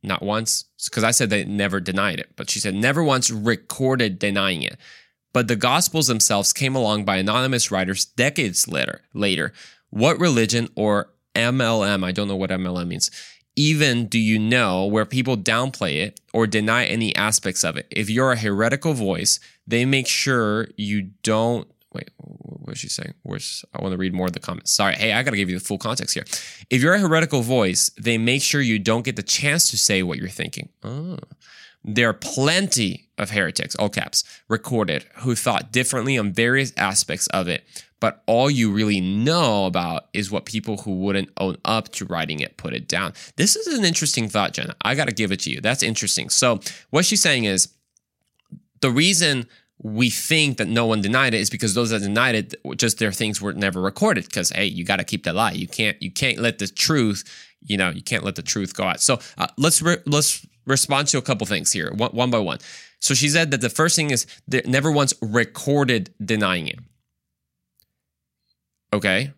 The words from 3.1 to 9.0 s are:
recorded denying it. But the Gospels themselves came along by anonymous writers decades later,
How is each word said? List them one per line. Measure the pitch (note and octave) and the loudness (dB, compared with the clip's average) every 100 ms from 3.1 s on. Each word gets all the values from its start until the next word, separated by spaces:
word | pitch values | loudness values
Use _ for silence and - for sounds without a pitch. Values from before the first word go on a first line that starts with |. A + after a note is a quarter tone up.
| C3 A#2+ | 2 2
recorded | A2+ G#2+ A2 _ - C3+ C3 A2+ F2+ | 0 0 0 _ -2 0 0 -2 -2
denying | G#2 G2+ G2 F2 | -2 0 0 0
it. | A#1+ - - - _ _ _ | -4 -8 -20 -20 _ _ _
But | B2 A#2 | 0 2
the | A#2 | 2
Gospels | B2 C#3+ F3 D#3+ C3+ | 2 2 2 0 0
themselves | A2+ - G#2 G2 | 2 2 2 2
came | - C#3 C3 | 0 0 0
along | A2 G#2 | 0 0
by | G2+ F#2+ | 0 0
anonymous | G2 A2+ C3 B2 - | 2 2 2 0 0
writers | G2 F#2 F#2+ - | 0 0 -2 -4
decades | - C3 D3 A#2+ F2 - | 0 0 2 -2 0 -2
later, | C#2+ B1+ - | -2 -4 -6